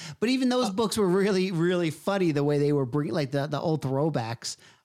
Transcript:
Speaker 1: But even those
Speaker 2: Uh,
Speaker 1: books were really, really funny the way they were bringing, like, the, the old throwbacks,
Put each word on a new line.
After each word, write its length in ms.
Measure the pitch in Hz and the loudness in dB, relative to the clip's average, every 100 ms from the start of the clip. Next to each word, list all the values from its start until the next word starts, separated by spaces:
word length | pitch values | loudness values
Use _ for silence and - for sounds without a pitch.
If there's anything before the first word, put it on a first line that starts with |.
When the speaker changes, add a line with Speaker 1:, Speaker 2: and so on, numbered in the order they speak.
| 160 143 | -14 -4
Speaker 1:
But 100 | 220 | -2
even 200 | 262 262 | 0 2
those 200 | 254 233 | 0 0
Speaker 2:
Uh, 40 | |
Speaker 1:
books 240 | 190 220 220 | 0 -2 2
were 100 | 190 | 2
really, 440 | 190 196 185 190 | 2 2 2 0
really 400 | 170 175 175 165 | 2 2 2 0
funny 400 | 147 - 196 175 | -2 -2 0 2
the 120 | 143 | 2
way 140 | 143 147 | 2 2
they 160 | 147 | 2
were 140 | 147 127 | 2 0
bringing, 260 | 147 147 | -2 -2
like, 180 | 175 135 | -2 -2
the, 140 | 139 143 | -2 -2
the 120 | 147 | -2
old 220 | - 156 | -2 -2
throwbacks, 720 | 131 135 160 139 113 117 - - - - | -2 0 0 -2 -4 -8 -10 -12 -18 -20